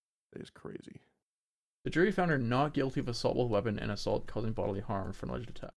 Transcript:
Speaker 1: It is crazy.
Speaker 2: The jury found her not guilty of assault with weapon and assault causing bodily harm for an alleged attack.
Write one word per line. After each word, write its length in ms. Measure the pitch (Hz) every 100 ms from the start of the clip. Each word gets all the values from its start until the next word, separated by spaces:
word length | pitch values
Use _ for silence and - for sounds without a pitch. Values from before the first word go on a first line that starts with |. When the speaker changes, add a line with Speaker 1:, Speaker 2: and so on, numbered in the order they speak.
| _ _ _
Speaker 1:
It 80 | -
is 80 | -
crazy. 500 | - - - - - _ _ _ _ _ _ _ _
Speaker 2:
The 60 | -
jury 220 | 156 190
found 180 | 190 180
her 80 | 143
not 360 | 117 123 147
guilty 260 | - 135 135
of 80 | 127
assault 280 | 113 127 -
with 120 | 123
weapon 300 | 104 110 104
and 120 | -
assault 360 | 101 - 104 -
causing 260 | - 113
bodily 280 | 113 90 98
harm 320 | 98 101 95
for 140 | 101 -
an 40 |
alleged 200 | 62 -
attack. 220 | - -